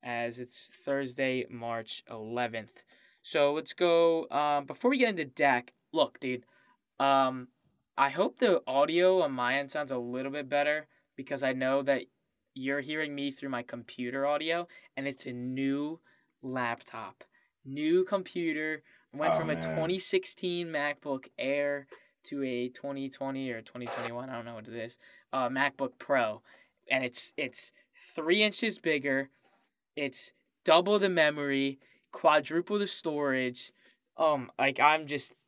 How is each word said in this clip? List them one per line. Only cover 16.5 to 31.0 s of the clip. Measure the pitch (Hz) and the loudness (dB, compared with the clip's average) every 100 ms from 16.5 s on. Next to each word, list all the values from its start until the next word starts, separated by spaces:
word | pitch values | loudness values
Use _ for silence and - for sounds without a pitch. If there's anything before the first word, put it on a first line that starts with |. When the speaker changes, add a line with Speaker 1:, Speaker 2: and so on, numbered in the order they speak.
| 127 120 120 - 117 101 - - _ _ _ | -4 -4 -4 -8 -12 -14 -16 -20 _ _ _
Speaker 1:
new | 135 139 151 175 | -12 -4 2 2
computer. | 185 202 185 180 165 151 156 156 _ _ _ | 2 -2 -4 -6 -4 -2 -4 -6 _ _ _
I | 139 | -4
went | 156 160 | 0 0
Speaker 2:
Oh, | |
Speaker 1:
from | 156 | 0
a | 156 | -4
Speaker 2:
man. | 160 160 | -2 -2
Speaker 1:
twenty | 160 185 | -2 -2
sixteen | 180 190 185 - 180 175 170 | 0 -2 -2 -8 -4 -4 -4
MacBook | 156 147 147 151 135 - - | -4 -4 -4 -6 -6 -6 -8
Air | 131 143 143 143 139 - _ _ | -2 0 0 -2 -8 -20 _ _
to | - 143 | -12 -6
a | 135 120 123 | -4 -2 -4
twenty | 127 143 139 135 | -6 -10 -8 -8
twenty | 135 135 135 131 | -8 -8 -6 -6
or | 113 | -8
twenty | 110 - 123 | -10 -12 -8
twenty-one, | - 120 117 131 | -8 -8 -8 -8
I | 123 | -10
don't | 117 | -10
know | 117 | -12
what | 107 | -12
it | 117 | -10
is, | 113 - - - _ | -10 -12 -20 -20 _
uh, | 131 123 | -2 0
MacBook | 131 139 - 135 - | 0 0 0 -6 -6
Pro, | - 139 113 110 _ - _ _ _ | 0 2 2 -2 _ -20 _ _ _
and | 135 | -2
it's, | 131 123 - - | 0 -6 -10 -8
it's | 139 117 - _ _ _ - - | -8 -6 -12 _ _ _ -16 -8
three | 160 196 | 2 4
inches | 214 202 226 - | 4 2 -2 -2
bigger, | 170 151 139 135 135 _ _ _ _ _ _ - | 0 0 2 0 -2 _ _ _ _ _ _ -6
it's | 135 127 - _ _ _ | -6 -6 -12 _ _ _
double | - 165 180 208 | 6 6 6 2